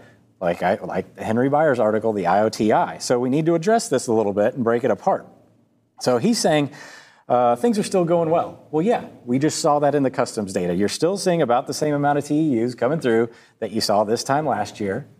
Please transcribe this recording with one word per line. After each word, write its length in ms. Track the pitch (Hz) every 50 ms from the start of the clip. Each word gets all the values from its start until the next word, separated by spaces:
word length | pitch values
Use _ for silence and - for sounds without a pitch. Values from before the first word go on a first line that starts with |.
| - - - _ _ _ _ -
like 220 | 92 87 90 -
I, 140 | - 90 107
like 420 | - - 85 - 95 87 - -
Henry 320 | 95 101 101 110 120 127 139
Byers' 300 | 143 147 165 156 139 127
article, 340 | 110 107 107 110 113 113 107
the 140 | 101 87
I 140 | 85 92 101 107
O 60 | 110
T 220 | - - 113 107
I. 280 | 127 165 170 - 80 -
So 200 | - - 131 120
we 100 | 123 127
need 160 | 131 156 156
to 80 | 165 170
address 340 | 165 160 208 220 233 - -
this 180 | 139 123 -
a 60 | 127 110
little 200 | 113 107 101 95
bit 200 | 104 104 - -
and 100 | 143 113
break 200 | 113 117 120 -
it 80 | -
apart. 360 | - - - 190 190 - - - - _ _ _ _ _ _ _ _ _ _ _ _ -
So 180 | - 127 127 117
he's 200 | 117 220 233 -
saying, 320 | - 185 156 151 143 127 - - - - - - - - _ _ _
uh, 280 | - 123 123 123 120 120
"Things 220 | 120 - 240 214
are 60 | 208 190
still 220 | - - 190 175
going 240 | 160 175 170 170 156
well." 380 | 175 160 113 98 - - - -
Well, 100 | 147 156
yeah, 240 | 170 233 226 - - - - - -
we 140 | 120 120 135
just 200 | 143 151 - -
saw 200 | - 156 147 143
that 160 | 147 143 139
in 80 | 147 135
the 80 | 127
customs 420 | 127 - 123 - - 113 104 92 95
data. 200 | 101 90 87 87
You're 160 | 92 104 98
still 280 | - - 156 170 196
seeing 240 | 185 180 185 175 170
about 260 | 147 117 120 127 139
the 60 | - 135
same 200 | - 151 151 147
amount 240 | 143 143 143 147
of 80 | 147 139
T 100 | - 147
E 280 | 151 160 151 127 110 117
Us 120 | 123 123
coming 240 | - 117 127 156 160
through 300 | 139 123 113 113 120 120 - - - _ _ -
that 120 | 113 101
you 100 | 107 110
saw 220 | - - 104 101 107
this 200 | 101 117 117 -
time 220 | - 135 147 156
last 340 | 139 110 101 104 101 - -
year, 280 | 107 98 98 127 143 - -